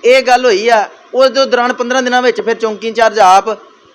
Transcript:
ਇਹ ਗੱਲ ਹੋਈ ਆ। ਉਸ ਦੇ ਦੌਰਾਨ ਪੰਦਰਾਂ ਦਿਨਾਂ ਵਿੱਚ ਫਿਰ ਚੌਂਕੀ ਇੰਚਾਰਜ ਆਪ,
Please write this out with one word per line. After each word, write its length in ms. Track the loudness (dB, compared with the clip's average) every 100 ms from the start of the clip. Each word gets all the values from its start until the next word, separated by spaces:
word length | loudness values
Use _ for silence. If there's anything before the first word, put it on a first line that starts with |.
ਇਹ 180 | 2 2
ਗੱਲ 220 | 2 0 2
ਹੋਈ 220 | 0 0
ਆ। 200 | 0 -2 -10 _
ਉਸ 160 | -2 0
ਦੇ 160 | 0 -2
ਦੌਰਾਨ 280 | 0 -2
ਪੰਦਰਾਂ 280 | -4 -4 -2
ਦਿਨਾਂ 200 | -2 -2
ਵਿੱਚ 200 | -2 -2
ਫਿਰ 140 | -4 -4
ਚੌਂਕੀ 320 | -6 -6 -8
ਇੰਚਾਰਜ 320 | 0 0 4
ਆਪ, 380 | 4 4 2 -10 -12 _ _